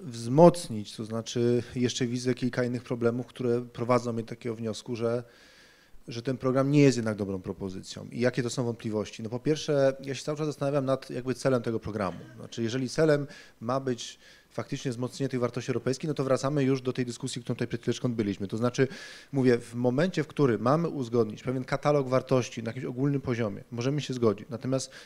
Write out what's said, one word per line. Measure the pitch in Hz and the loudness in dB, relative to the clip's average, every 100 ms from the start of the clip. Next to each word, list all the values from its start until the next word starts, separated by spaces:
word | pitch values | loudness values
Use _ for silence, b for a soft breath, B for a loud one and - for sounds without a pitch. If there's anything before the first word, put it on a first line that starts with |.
wzmocnić, | 143 117 117 143 175 - - 110 101 - | -12 -8 2 10 10 10 -2 -6 -8 -10
to | |
znaczy | 110 113 113 123 120 120 113 127 | -8 -6 -4 0 2 2 -2 -2
jeszcze | 123 - 120 | 0 0 -2
widzę | 123 127 | 0 -2
kilka | 123 123 127 | -2 -2 0
innych | 123 123 | -2 -4
problemów, | - 120 117 123 123 | -6 0 0 0 -6
które | - 123 120 | -4 0 0
prowadzą | 123 - 120 123 120 | -2 -6 2 2 2
mnie | 117 | -4
do | 113 | -6
takiego | 117 120 | -8 -8
wniosku, | 113 113 104 - 113 | -6 -6 -6 -8 -4
że, | 117 123 120 B B B B B B - - | -2 -2 -6 B B B B B B -20 -12
że | 117 | -6
ten | 135 123 | -4 -2
program | 131 131 139 | 2 2 6
nie | 147 | 8
jest | 139 117 | 8 6
jednak | 110 101 | 0 -2
dobrą | 98 95 | -4 -4
propozycją. | 98 92 98 92 - 104 98 | -6 -8 -8 -8 -12 -14 -10
I | 120 | 0
jakie | 123 131 | 0 2
to | 120 | -2
są | 135 | -2
wątpliwości? | 120 113 113 107 101 - | -2 -4 -4 -4 -4 -8
No | 110 | -8
po | 120 | -4
pierwsze, | 143 151 - 143 135 135 | -2 0 0 2 2 2
ja | 139 | -6
się | 127 | -6
cały | - 147 | -6 -4
czas | 151 | -4
zastanawiam | - 139 143 | -2 -2 0
nad | 131 131 - | 0 -2 -2
jakby | 135 127 | -6 -4
celem | 123 135 127 | 0 2 2
tego | 117 113 | 0 -2
programu. | 113 104 92 85 - 113 | -4 -2 -4 -4 -14 -16
Znaczy, | 117 117 | -12 -4
jeżeli | 113 131 123 | -4 -2 -2
celem | - 160 147 139 B B - | 2 4 4 0 B B -10
ma | 117 135 | -4 -2
być | 135 117 - - B B B | -2 -4 -8 -14 B B B
faktycznie | - - 143 139 | -10 -8 -6 -6
wzmocnienie | 117 123 - 135 | -4 -6 -4 -4
tych | 127 | 0
wartości | 120 123 135 | -2 -2 -4
europejskich, | 117 147 135 156 | -2 -2 -2 -4
no | |
to | 143 | -2
wracamy | 131 127 135 147 | 2 2 2 2
już | 131 135 | 2 2
do | 127 | 0
tej | 127 120 | -2 -4
dyskusji, | - 131 123 | -4 -8 -6
którą | 120 | -6
tutaj | 120 117 | -4 -4
przed | 120 | -2
chwileczką | - - 127 | -2 -2 -2
odbyliśmy. | 117 101 98 98 | 0 0 -2 -4
To | 110 | 0
znaczy, | 120 139 127 B B B B | 0 2 0 B B B B
mówię, | 139 127 120 | 2 4 4
w | 117 | 2
momencie, | 120 123 127 185 160 | 0 2 2 2 0
w | 147 | -4
którym | - 135 107 | 2 4 4
mamy | 117 156 165 | 4 2 0
uzgodnić | 151 117 120 107 110 | -4 0 0 0 -2
pewien | 131 131 | -4 -4
katalog | 123 139 147 147 131 | -4 0 2 2 2
wartości | 131 - 131 117 - | 0 4 2 2 -6
na | 113 | -8
jakimś | 120 | -6
ogólnym | 147 123 143 139 | -6 -2 0 0
poziomie, | 135 117 107 101 - | -2 -2 -2 -4 -8
możemy | 117 131 147 | -4 -2 -2
się | 139 | -2
zgodzić. | 127 113 98 - | 2 2 2 -4
Natomiast | 117 127 131 - B | -8 -2 -2 -4 B